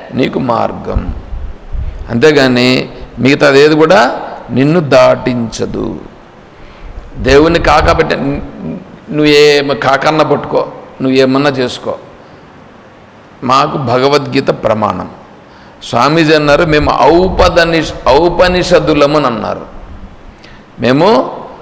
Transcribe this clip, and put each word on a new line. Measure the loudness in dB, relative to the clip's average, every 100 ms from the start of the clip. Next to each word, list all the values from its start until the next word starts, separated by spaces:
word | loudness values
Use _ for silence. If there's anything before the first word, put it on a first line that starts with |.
| -8
నీకు | -4 -2 -2
మార్గం, | -2 -2 -2 -6 -6 -6 -6 -8 -10 -10 -10 -12 -10 -8 -6 -8 -6
అంతేగాని | 0 2 4 2 2 2 0 -2 -12 -14 -2
మిగతాది | 0 2 4 6
ఏది | 6 4
కూడా | 4 4 2 -2 -10 -14 -6
నిన్ను | 0 2 2
దాటించదు. | 2 4 6 4 -2 -4 -6 -6 -6 -6 -8 -10 -14 -20 -20 -20 -20 -20 -20 -20 -18 -16 -16 -10
దేవుణ్ణి | 0 2 2 2
కాకా | 2 2 2
పెట్ట-, | 0 -2 -4 -4 -6 -10 -12 -12 -12 -14 -20 -8
నువ్వు | -2 2
ఏ | 4 4 2 0 -2
కాకన్న | -2 0 0 0
పట్టుకో, | 0 -2 -2 -4 -4 -8 -18 -6
నువ్వు | -2 2
ఏమన్నా | 2 2 0
చేసుకో, | -2 -4 -6 -8 -10 -12 -20 -20 -20 -20 -20 -20 -20 -20 -20 -20 -20 -20 -10
మాకు | -2 0 0 -4
భగవద్గీత | -2 0 2 0 0 -2 -2
ప్రమాణం. | -2 -2 0 -2 -4 -10 -16 -20 -20 -20 -20 -20 -20 -6
స్వామీజీ | 0 2 2 2
అన్నారు, | 2 4 2
"మేము | 2 2 2 2
ఔపదనిష్-, | 4 4 2 2 2 2 2 0 -2 -2 2
ఔపనిషదులము" | 2 2 2 2 2 2 2 2 2 2 2
అని | -2
అన్నారు. | -4 -6 -8 -10 -16 -18 -18 -18 -20 -20 -20 -20 -20 -20 -4
మేము | 0 2 4 2 0 -8 -14 -18